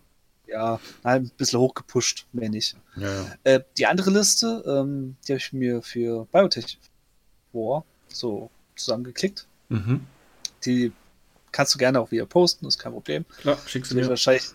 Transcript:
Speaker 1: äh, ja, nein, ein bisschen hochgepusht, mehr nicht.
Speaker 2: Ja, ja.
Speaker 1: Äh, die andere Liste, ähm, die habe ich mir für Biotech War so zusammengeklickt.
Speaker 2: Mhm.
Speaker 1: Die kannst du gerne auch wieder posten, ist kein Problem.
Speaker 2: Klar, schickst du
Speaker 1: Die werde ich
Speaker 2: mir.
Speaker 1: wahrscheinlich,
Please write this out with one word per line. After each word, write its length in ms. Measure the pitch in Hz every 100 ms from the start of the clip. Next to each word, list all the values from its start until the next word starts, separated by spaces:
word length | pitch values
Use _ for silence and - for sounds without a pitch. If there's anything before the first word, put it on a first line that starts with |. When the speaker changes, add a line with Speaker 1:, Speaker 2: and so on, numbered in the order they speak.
| _ _ _ _ -
Speaker 1:
äh, 40 |
ja, 280 | 110 113 113 - -
nein, 200 | 120 131
ein 80 | 123 -
bisschen 200 | 123 120
hochgepusht, 680 | 127 - - 127 - - -
mehr 180 | 120 110
nicht. 260 | 107 - - _ -
Speaker 2:
Ja, 140 | 101
ja. 240 | 98 92 -
Speaker 1:
Äh, 160 | 135 131 - -
die 80 | 107
andere 240 | 180 190
Liste, 520 | 202 202 - 226 226 -
ähm, 500 | 139 139 139 131 131 -
die 60 |
habe 60 | 135
ich 140 | -
mir 280 | 135 123 120
für 440 | - 120 117 113 110
Biotech 520 | 175 196 127 - - _ _ _ _ _ _ _
War 300 | 120 110 147 - _ _
so 420 | - 120 104 113 _ _ -
zusammengeklickt. 720 | 127 113 123 - 202 - - _ -
Speaker 2:
Mhm. 360 | 113 98 131 - _ _ _ - - 127
Speaker 1:
Die 260 | 123 120 - _ _ _ _ -
kannst 240 | - 143
du 40 | 139
gerne 200 | 123 131
auch 100 | -
wieder 160 | - -
posten, 400 | 180 175 - -
ist 120 | -
kein 140 | 123
Problem. 320 | 117 - - 170 -
Speaker 2:
Klar, 180 | - 143 -
schickst 240 | 127 127
du 40 |
Speaker 1:
Die 20 | 123
werde 40 |
ich 60 | 127
Speaker 2:
mir. 40 |
Speaker 1:
wahrscheinlich, 340 | 123 - 131 -